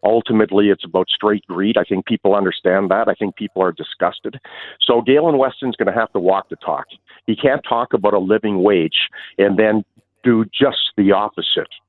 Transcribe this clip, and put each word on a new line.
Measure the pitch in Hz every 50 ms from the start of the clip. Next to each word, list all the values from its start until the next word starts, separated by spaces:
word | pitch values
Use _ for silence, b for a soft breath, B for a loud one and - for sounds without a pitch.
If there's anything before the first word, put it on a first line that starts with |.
| -
Ultimately, | 101 113 117 110 - 113 110 107 101 98 101 104 104
it's | 95 - -
about | 90 80 92 92 -
straight | - - - 107 104 101 _
greed. | _ 90 87 98 107 113
I | 104 92
think | - 101 95 -
people | - 117 - _ 101 98
understand | 101 98 92 87 - _ 92 90 98 101 92
that. | 95 104 113
I | 101 90
think | _ 110 98 -
people | - 107 101 _ 95
are | 92 92
disgusted. | 85 - 78 - - _ 92 87 - - _ 110 - 131 B B B B B B B B
So | - - 123 117
Galen | 113 120 131 147 156 170 151
Weston's | 135 135 131 - - - 127 113
gonna | - 117 98 92
have | 117 113 107 _
to | 101
walk | 87 92 95 98 92 _
the | -
talk. | _ - - 78 69 - _ - _ _ b b b b
He | - 110
can't | - - 135 135 147 -
talk | - 120 117 123 - -
about | 113 92 104 104
a | -
living | 95 92 104 110 - 107 101 92 90
wage | 104 101 90 80 78 - - - - B B B B B
and | B 95 101 98
then | 92 110 107 107 110 101 _ _ _ _ _ _ _ -
do | 123 120 113 113
just | 98 - - 135 139 135 - - - -
the | - 101 98
opposite. | 98 95 104 107 _ - 82 - - 92 78 - - - _